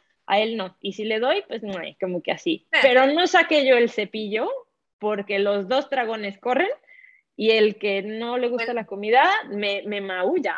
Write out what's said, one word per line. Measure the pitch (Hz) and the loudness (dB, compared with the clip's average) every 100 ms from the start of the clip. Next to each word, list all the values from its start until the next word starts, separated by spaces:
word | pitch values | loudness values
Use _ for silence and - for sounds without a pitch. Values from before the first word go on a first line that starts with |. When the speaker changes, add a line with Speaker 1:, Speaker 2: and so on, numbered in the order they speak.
| _ _ - | _ _ -2
Speaker 1:
a | 202 | 0
él | 220 226 | 0 -4
no, | 185 - | -8 -10
y | 202 | -10
si | 190 | -6
le | 214 220 | -4 -2
doy, | 247 381 - | 0 -2 -4
pues | 233 | -10
no | 208 185 | -8 -10
hay, | 160 | -10
como | - 185 175 | -8 -6 -4
que | - | -6
así. | 151 175 - _ | -4 -4 -4 _
Speaker 2:
Eh. | 311 | 4
Speaker 1:
Pero | 262 254 269 | 6 6 4
no | 302 359 | 4 4
saqué | 359 330 311 262 | 4 4 4 4
yo | 247 | 4
el | 233 | 4
cepillo, | - 202 220 214 214 339 539 - _ _ _ | 0 -6 -6 -6 -4 -4 -6 -12 _ _ _
porque | 208 208 202 196 | -4 -4 -2 -2
los | 202 202 190 | 0 0 0
dos | 262 269 | -2 -2
dragones | 269 226 220 208 196 | -4 -4 -4 -8 -6
corren, | 240 254 381 587 _ - - _ _ - | -2 0 0 -4 _ -20 -20 _ _ -2
y | 214 | 2
el | 220 214 208 | 4 4 2
que | 202 196 | -4 -4
no | 202 220 233 247 | -4 -8 -6 -2
le | 240 | -2
gusta | 240 233 | -2 -4
Speaker 2:
Bueno. | 240 | -6
Speaker 1:
la | 214 | -6
comida | 202 208 247 330 427 349 | -6 2 4 4 2 -4
me, | 202 208 202 208 | -6 -4 -4 -6
me | 208 | -8
maulla | 196 185 185 359 202 | -6 -2 0 0 -2